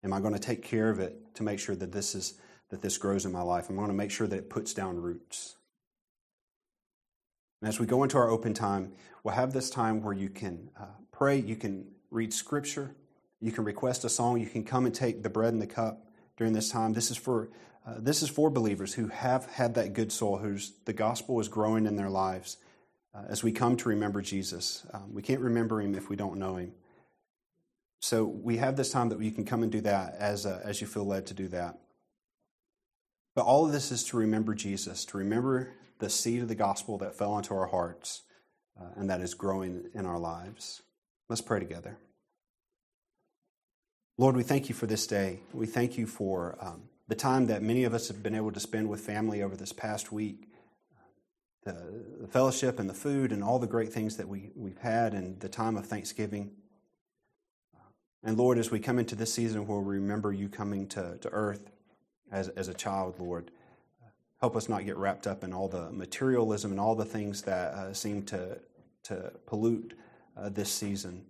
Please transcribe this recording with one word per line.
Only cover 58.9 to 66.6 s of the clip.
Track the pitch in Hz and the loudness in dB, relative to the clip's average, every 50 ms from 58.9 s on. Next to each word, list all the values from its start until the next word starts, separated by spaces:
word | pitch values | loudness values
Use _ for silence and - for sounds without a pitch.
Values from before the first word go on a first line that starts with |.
| 120 127 | 2 2
into | 127 113 - | 2 0 -2
this | 104 113 113 - | -4 -2 -2 0
season | - 117 113 110 107 104 104 | 0 0 0 0 -2 -2 -2
where | 104 101 | -2 -2
we | 98 98 98 | 0 0 0
remember | 98 98 98 104 107 104 104 | 0 0 0 0 0 0 0
you | 98 98 101 98 | -2 -2 -4 -4
coming | 101 - 107 101 101 98 98 98 | -4 -4 -4 -4 -2 -4 -4 -4
to, | - 104 92 87 85 - | -4 -6 -4 -6 -6 -6
to | - - | -8 -4
earth | - 107 107 104 101 101 - - - _ _ _ _ _ _ _ _ _ _ - | -2 0 0 0 -2 -4 -10 -16 -20 _ _ _ _ _ _ _ _ _ _ -6
as, | - 98 95 90 | -4 -4 -2 -2
as | - - 95 90 | -2 -4 -6 -6
a | 90 | -4
child, | - - 107 98 98 95 92 90 - | -4 -4 -2 0 0 -2 -2 -4 -6
Lord, | 92 87 87 85 82 - - - - - - _ _ _ _ _ - - _ _ _ _ _ _ | -6 -6 -6 -6 -8 -10 -18 -20 -20 -20 -20 _ _ _ _ _ -20 -20 _ _ _ _ _ _
help | - 120 - | 0 2 2
us | 117 107 - | 2 0 0
not | 113 101 92 | -2 -2 -2
get | 101 92 - | -4 -4 0
wrapped | 98 98 95 95 - 101 | 0 0 0 0 -2 -4
up | 95 98 - | -4 -4 -6
in | 90 92 | -8 -4
all | 90 95 95 | -4 -4 -2
the | 90 90 85 80 | -2 -4 -6 -6
materialism | - 98 92 87 - - 135 131 131 123 113 110 107 101 | -8 -8 -8 -8 -4 0 2 4 6 6 6 4 2 0